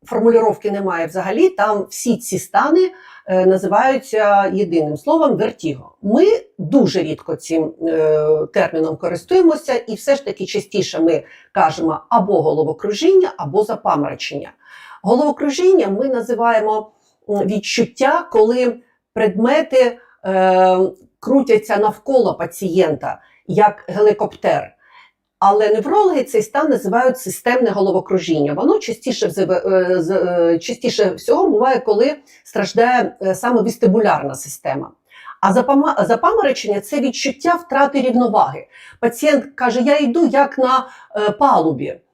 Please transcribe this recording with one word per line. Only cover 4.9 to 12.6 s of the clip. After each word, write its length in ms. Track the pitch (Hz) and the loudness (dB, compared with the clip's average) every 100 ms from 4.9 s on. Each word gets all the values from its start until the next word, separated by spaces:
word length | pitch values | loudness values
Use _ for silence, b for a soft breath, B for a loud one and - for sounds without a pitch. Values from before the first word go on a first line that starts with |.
| 151 | -4
словом 400 | - 320 311 190 | -2 2 2 0
вертіго. 600 | 214 - 160 135 - _ | -4 -4 -8 -8 -14 _
Ми 220 | 196 233 381 453 - _ | -2 2 4 2 -4 _
дуже 440 | 156 269 202 185 | 0 2 2 0
рідко 340 | 156 143 - 160 | -4 -6 -8 -10
цим, 380 | - 160 156 - | -4 -4 -4 -6
е, 640 | 165 160 156 151 151 156 156 | -4 0 2 2 2 0 0
терміном 420 | - 143 160 160 156 | -2 -2 -2 -4 -4
користуємося, 800 | 180 170 - 370 339 302 - | -6 -8 0 4 4 2 -2
і 200 | 247 233 | -6 -4
все 220 | 220 - 277 | -8 -2 -2
ж 80 | |
таки 220 | 247 - 196 | -2 -8 -6
частіше 540 | 202 - 202 180 151 | -6 -4 -4 -4 0
ми 220 | 165 156 B B B | 0 0 B B B
кажемо 480 | - 156 156 160 151 - | -2 0 0 -4 -6 -2
або 340 | 233 190 185 | 0 2 0
головокружіння, 920 | 156 151 | 0 0